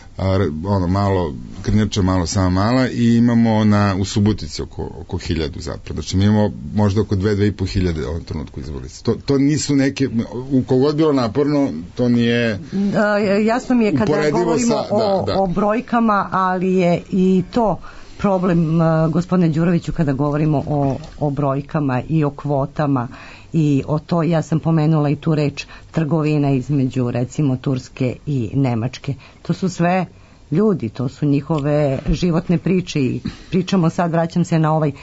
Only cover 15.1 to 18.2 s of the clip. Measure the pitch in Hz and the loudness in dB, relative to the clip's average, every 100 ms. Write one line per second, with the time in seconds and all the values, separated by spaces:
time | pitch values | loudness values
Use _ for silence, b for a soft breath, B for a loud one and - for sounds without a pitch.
15.1 | 190 202 185 190 170 208 220 - 240 226 | 0 0 0 0 0 0 0 0 0 2
16.1 | 202 180 180 190 185 185 185 175 170 175 | 2 0 0 0 0 0 2 2 0 0
17.1 | 196 185 185 185 - 220 165 B B B | 0 4 2 2 0 0 0 B B B
18.1 | - | -4